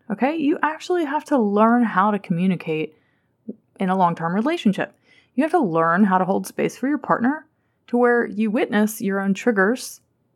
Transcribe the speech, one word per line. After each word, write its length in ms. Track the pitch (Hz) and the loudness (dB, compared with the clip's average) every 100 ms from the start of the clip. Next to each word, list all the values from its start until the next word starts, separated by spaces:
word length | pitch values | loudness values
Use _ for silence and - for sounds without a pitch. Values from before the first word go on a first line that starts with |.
| - | -10
okay? 280 | 208 262 330 | -4 -2 0
You 240 | 285 339 | -2 0
actually 420 | - 311 - 359 | -2 -4 -4 -2
have 200 | 294 294 | -2 -4
to 120 | - 277 | -2 0
learn 460 | 208 202 226 240 | 2 4 4 4
how 300 | 226 180 208 | 2 2 0
to 80 | 208 | 0
communicate 760 | - 170 190 170 - 156 151 _ _ _ _ _ - - _ - | -2 -2 0 0 -2 -4 -6 _ _ _ _ _ -18 -18 _ -4
in 80 | 185 | -2
a 80 | 190 | 2
long-term 360 | 175 170 165 | 2 0 -2
relationship. 640 | 190 254 339 214 185 - _ _ _ _ | -2 -2 0 0 0 -4 _ _ _ _
You 80 | - | -4
have 80 | 311 | 0
to 80 | 359 | 2
learn 460 | 208 165 165 175 | 2 2 2 4
how 140 | 208 185 | 4 2
to 60 | |
hold 220 | 180 196 190 | 2 -2 -4
space 300 | - - - | -4 -4 -4
for 100 | 269 | -4
your 120 | 294 | -2
partner 460 | - 170 240 311 - _ _ _ _ | -2 0 0 -4 -8 _ _ _ _
to 80 | 240 | 0
where 300 | 247 240 233 | 2 2 0
you 220 | 196 220 | -2 -2
witness 520 | 226 - 208 214 - | 0 0 0 0 -2
your 180 | 196 196 | -4 -2
own 160 | 196 | -2
triggers 680 | 190 240 202 190 254 - - _ _ _ | -2 0 2 2 0 -6 -18 _ _ _